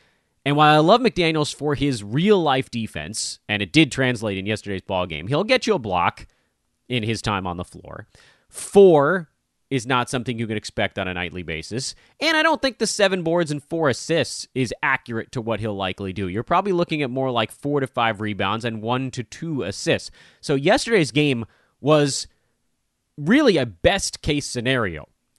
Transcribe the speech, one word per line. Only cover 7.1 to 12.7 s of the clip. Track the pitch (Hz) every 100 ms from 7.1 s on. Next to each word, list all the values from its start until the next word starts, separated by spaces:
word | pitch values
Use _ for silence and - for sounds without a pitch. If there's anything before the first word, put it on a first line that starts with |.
| 110
time | - 101 92
on | 87
the |
floor. | 90 82 - - - _ _ _ _
Four | - - 202 196 156 143 185 160 _ _ _ _
is | 135 113
not | 127 123
something | 131 113 113
you | 113
can | 107
expect | - - 101 -
on | 92
a |
nightly | 90 87 87
basis. | 80 80 - 110 - - _ _
And | 302 311
I |
don't | 320 302
think | 269